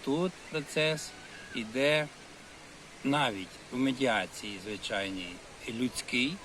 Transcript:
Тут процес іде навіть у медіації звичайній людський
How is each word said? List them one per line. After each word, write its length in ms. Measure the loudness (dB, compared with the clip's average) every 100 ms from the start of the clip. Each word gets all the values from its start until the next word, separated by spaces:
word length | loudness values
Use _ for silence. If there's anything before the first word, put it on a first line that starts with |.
Тут 280 | 2 2 2 -2 -6
процес 600 | -4 0 2 4 2 -4 -12 -14 -14 -8
іде 540 | -6 -2 4 6 6 2 -6 -16 -18 -18 -18 -16 -16 -16 -2
навіть 440 | 2 4 4 0 -8 -12 -6
у 40 | 2
медіації 800 | 2 4 4 4 2 -4 -8 -6
звичайній 680 | -6 -6 0 0 0 -2 -6 -8 -14 -10 -6
людський 640 | 0 0 0 0 2 2 0